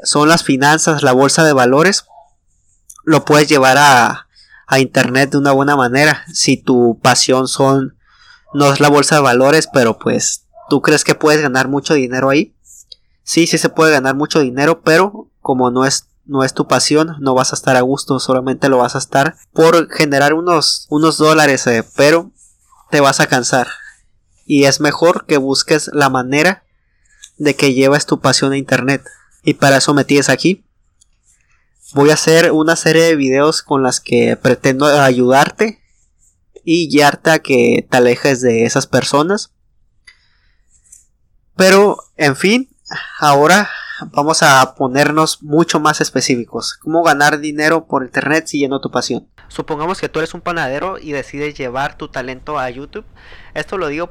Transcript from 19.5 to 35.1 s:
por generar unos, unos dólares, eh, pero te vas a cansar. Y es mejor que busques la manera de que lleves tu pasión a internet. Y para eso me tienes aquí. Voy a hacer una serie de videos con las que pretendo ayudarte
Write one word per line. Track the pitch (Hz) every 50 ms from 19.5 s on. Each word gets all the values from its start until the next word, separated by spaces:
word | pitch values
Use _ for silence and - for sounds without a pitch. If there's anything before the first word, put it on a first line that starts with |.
| -
por | 156 160 160 170 170 156 - -
generar | - 160 147 139 139 143 147 156
unos, | 160 175 180 175 156 139 - - - - -
unos | 151 147 160 160 151 -
dólares, | 151 156 156 160 151 143 135 123 -
eh, | 131 117 113 110 - -
pero | - 139 147 160 170 180 - - _ _ _ _ _ _ _ _ _ _ _
te | - 147
vas | 143 135 131 -
a | -
cansar. | - 143 127 120 - - 127 120 - - - - - - _ _ _ _ _ _ _ _ _ _
Y | - 147 143 139
es | 139 135 -
mejor | 147 143 135 - 165 170 180 - -
que | - 160
busques | 143 131 135 135 - - - 165 151 - - -
la | 147 143 135
manera | 131 127 123 127 135 147 156 180 196 - _ _ _ _ _ _ _ _ _ _ _ _ - - _ -
de | 151 147 135
que | - 147 139 127
lleves | 127 135 135 143 147 -
tu | - 147 135
pasión | - 139 127 - 143 135 135
a | 139
internet. | 135 - 131 123 123 135 139 131 - - - - _ _ _ _ -
Y | 156 143
para | - 151 139 135 131
eso | - - 147
me | 143 131
tienes | - 143 143 135 -
aquí. | 131 - - 175 190 - _ _ _ _ _ _ _ _ _ _ _ _ _ _ _ _ _ _ _ _ _ _ _ _ _ - -
Voy | 135 143 147
a | 151
hacer | - - - 165 165 170 170 156
una | 156 156 160 165
serie | - - 165 156 160 165
de | 165 160
videos | 147 139 131 131 139 143 156 156 - -
con | - 151 135 131
las | - - -
que | - - 123 120 117 117 117
pretendo | - - 131 123 - - 143 131 131 143
ayudarte | 151 139 147 139 131